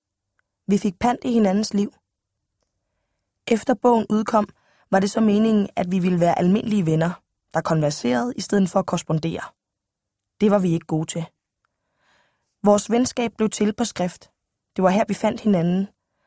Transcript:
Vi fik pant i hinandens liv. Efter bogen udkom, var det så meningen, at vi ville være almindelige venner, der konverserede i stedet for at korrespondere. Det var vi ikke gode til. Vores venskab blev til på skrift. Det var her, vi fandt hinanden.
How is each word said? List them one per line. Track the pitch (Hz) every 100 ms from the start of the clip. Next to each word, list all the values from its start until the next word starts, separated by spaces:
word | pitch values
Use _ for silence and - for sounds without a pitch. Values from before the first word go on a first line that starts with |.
| _ _ _ _ _ _ -
Vi | 202
fik | 208 -
pant | 240 240
i | 262
hinandens | 233 202 196 214
liv. | 202 202 - _ _ _ _ _ _ _ _ _ _ _ _ _ _ -
Efter | 226 -
bogen | 254 247 233 208
udkom, | 214 214 220 202 - _ _ -
var | 190
det | 196
så | 226
meningen, | 220 202 220 214 196 -
at | 180
vi | 190
ville | 180 180
være | 170 -
almindelige | 180 196 - 208 160
venner, | 160 165 180 _ _ _
der | 160
konverserede | - 165 147 147 240 247 240 247
i |
stedet | - 202 190
for | 196
at | 185
korrespondere. | 175 - 160 165 170 - _ _ _ _ _ _ _ _ -
Det | 208
var | 202
vi | 185
ikke | 165 -
gode | 156 165
til. | 170 165 _ _ _ _ _ _ _ _ _ _ _ _ _
Vores | 202 208 -
venskab | 233 247 - 233 -
blev | 214
til | - 208
på | 214 233
skrift. | - 175 - - _ _ _ _ -
Det |
var | 185
her, | 190 220
vi |
fandt | 196 214 233
hinanden. | 214 185 165 185 196 _ _ _